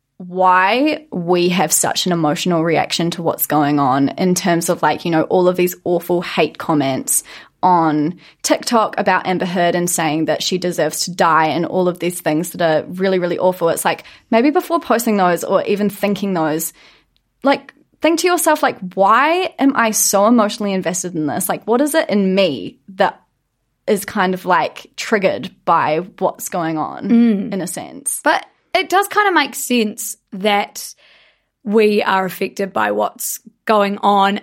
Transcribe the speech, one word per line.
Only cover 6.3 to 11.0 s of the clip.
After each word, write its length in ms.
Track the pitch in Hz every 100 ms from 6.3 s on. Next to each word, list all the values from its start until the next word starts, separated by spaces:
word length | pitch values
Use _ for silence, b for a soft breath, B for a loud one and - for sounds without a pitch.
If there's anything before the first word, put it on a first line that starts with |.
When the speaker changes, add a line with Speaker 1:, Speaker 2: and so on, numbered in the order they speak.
| - 151 -
Speaker 1:
comments 680 | - 147 135 131 - - B B B _
on 560 | 185 175 160 151 151 185 B B
TikTok 580 | - - - 233 208 -
about 260 | 196 185 -
Amber 180 | 180 180
Heard 300 | 185 175 175
and 140 | 175
saying 360 | - 160 156 156
that 180 | -
she 140 | - 180
deserves 440 | 180 175 156 -